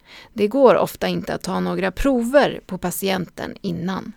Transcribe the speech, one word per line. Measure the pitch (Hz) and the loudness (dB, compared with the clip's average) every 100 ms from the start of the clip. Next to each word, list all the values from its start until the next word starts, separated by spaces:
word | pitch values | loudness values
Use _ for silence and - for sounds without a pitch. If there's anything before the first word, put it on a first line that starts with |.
| _ - - | _ -20 -10
Det | 220 208 | -2 0
går | 262 254 165 | 6 6 6
ofta | 180 - 185 | 2 -2 -4
inte | 175 180 | -4 -4
att | 170 | -8
ta | - 190 | -4 -4
några | 180 175 185 | -2 -2 -4
prover | - 277 254 233 285 190 - - | 0 0 0 4 4 4 -2 -10
på | 185 | -6
patienten | 180 - 190 190 170 - - - | -6 -4 -4 -4 -6 -10 -12 -8
innan, | 196 170 175 185 - | -8 -6 -6 -6 -10